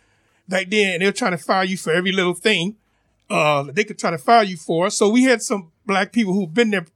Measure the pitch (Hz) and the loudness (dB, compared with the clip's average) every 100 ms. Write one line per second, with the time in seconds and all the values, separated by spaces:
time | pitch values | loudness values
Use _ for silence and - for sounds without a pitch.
0 | _ _ _ _ - 185 185 214 196 175 | _ _ _ _ -6 -6 -2 0 0 0
1 | 196 196 226 175 - 190 190 185 - 165 | -2 -2 -4 -4 -2 -2 -2 -4 -2 -2
2 | 185 190 180 175 220 190 180 214 _ _ | 0 -2 -2 0 0 0 -2 -8 _ _
3 | _ _ - 185 151 143 143 147 220 196 | _ _ -6 0 2 0 -2 -4 -4 -4
4 | 196 165 - 233 208 175 - 165 190 - | -6 -2 4 6 4 -4 -4 -2 0 2
5 | 208 240 262 233 - 208 175 _ - 190 | 2 4 4 2 -2 -6 -8 _ -4 -2
6 | 196 233 202 190 175 170 233 208 - | 0 -2 0 -2 -2 0 0 0 -4